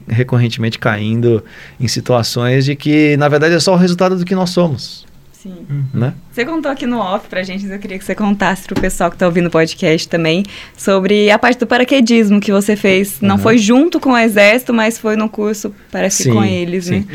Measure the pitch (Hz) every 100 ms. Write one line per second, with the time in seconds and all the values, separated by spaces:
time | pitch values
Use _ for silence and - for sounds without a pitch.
0 | - 113 127 123 117 117 113 - 120 104
1 | 107 117 120 110 - - - - 120 120
2 | 113 123 113 123 120 135 135 143 151 151
3 | 151 143 147 143 160 170 196 180 180 175
4 | 185 185 180 190 180 180 170 127 - -
5 | - - - - 190 175 156 143 131 110
6 | 127 - - - 262 320 285 277 247 240
7 | 185 214 - 180 190 190 202 202 202 190
8 | - - 202 202 185 185 - 185 185 -
9 | 175 - 180 175 175 165 160 - 175 160
10 | - 170 160 175 202 - - - - 196
11 | 190 208 208 214 240 247 233 247 247 277
12 | 226 233 208 208 202 202 202 208 202 190
13 | 196 - 196 196 214 240 208 254 339 320
14 | 269 240 226 202 202 240 254 233 220 220
15 | 220 214 220 214 208 208 202 - - 185
16 | 190 - 131 113 - 180 175 180 175 196
17 | 202